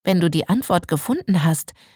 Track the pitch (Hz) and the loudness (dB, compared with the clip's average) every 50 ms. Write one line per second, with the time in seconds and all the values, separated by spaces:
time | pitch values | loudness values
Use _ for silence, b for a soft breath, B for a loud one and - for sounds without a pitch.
0 | - 190 190 180 170 170 147 160 - - 190 254 254 - 185 175 - - 160 147 | -2 0 2 2 2 2 0 0 0 0 -2 -2 0 0 0 0 0 -2 -4 -4
1 | - - 254 359 - - 190 170 147 160 160 - - - b b b b b | -2 -4 -4 -4 -2 0 2 2 2 2 0 -2 -4 -10 b b b b b